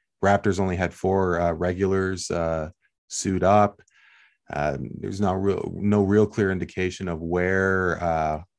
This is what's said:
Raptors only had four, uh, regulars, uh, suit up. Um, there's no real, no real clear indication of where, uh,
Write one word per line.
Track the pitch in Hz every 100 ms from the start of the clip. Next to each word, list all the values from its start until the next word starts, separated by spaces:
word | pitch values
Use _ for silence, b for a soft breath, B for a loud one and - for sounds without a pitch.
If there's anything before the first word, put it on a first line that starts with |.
| _ _
Raptors | 98 101 107 92
only | 95 90
had | 87
four, | - 95 95 90 85
uh, | 87
regulars, | 82 90 90 95 95 95 90 -
uh, | 87 82 80 78 _ _ _ _
suit | - 104 92
up. | 90 104 104 - _ b b b b b _
Um, | - 73 69 58 -
there's | 101 98
no | 101
real, | 95 98 92 -
no | 87 101 104
real | 98 104 104
clear | - 98
indication | 92 90 - 92 - 90
of | 82
where, | 82 90 90 95 95 95 90 82
uh, | 85 80 78 76 90